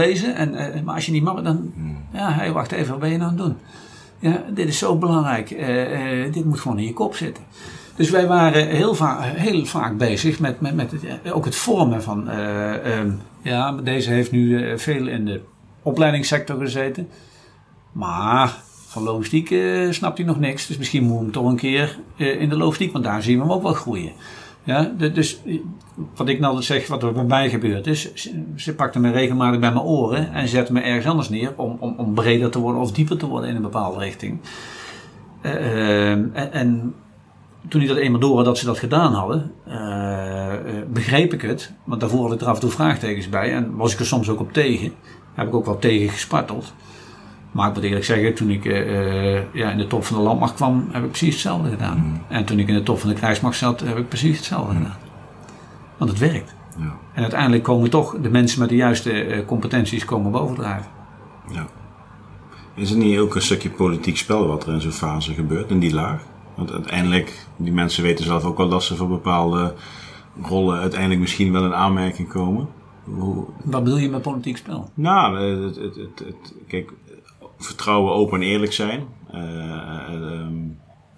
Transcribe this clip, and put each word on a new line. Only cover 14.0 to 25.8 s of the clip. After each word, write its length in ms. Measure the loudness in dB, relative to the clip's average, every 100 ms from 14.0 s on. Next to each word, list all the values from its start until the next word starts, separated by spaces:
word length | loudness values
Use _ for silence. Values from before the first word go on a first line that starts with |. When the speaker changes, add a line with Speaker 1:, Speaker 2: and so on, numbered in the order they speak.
| 2
Speaker 1:
heeft 220 | 2 2
nu, 320 | 4 4 4
eh, 140 | 0 -4
veel 300 | -2 -2 -2
in 180 | -2 -4
de 160 | -4 -10 -20 -20 -8
opleidingssector 760 | -2 2 4 4 2 0 0 -4
gezeten. 480 | -4 -2 -4 -4 -10 -14 -20 -20 -20 -20 _ -20 -14
Maar 680 | -8 -6 -2 2 4 4 0 -16 -20 -14
van 160 | -6
logistiek, 480 | -4 -2 0 0 2
eh, 400 | 2 2 2 0
snapt 260 | 0 -2 -2
hij 100 | 0
nog 120 | 2
niks. 280 | 0 -2 -6
Dus 100 | -6
misschien 260 | -2 2
moet 160 | 2 2
hem 120 | -2
toch 160 | 0 2
een 60 | 2
keer, 440 | 2 2 0 -4 -12 -4
eh, 240 | -2 0
in 80 | 0
de 80 | 2
logistiek, 340 | 2 2 -2
want 120 | -2
daar 180 | -2 0
zien 140 | 2 2
we 60 |
hem 80 | 2
ook 120 | 2
wel 100 | 0
groeien. 380 | 0 -2 -4 -6 -10 -18 -18 -20 -12
Ja, 280 | -2 0 0 0
de, 140 | 0
dus, 300 | 2 0 -2 -6
eh, 140 | -6 -6 -14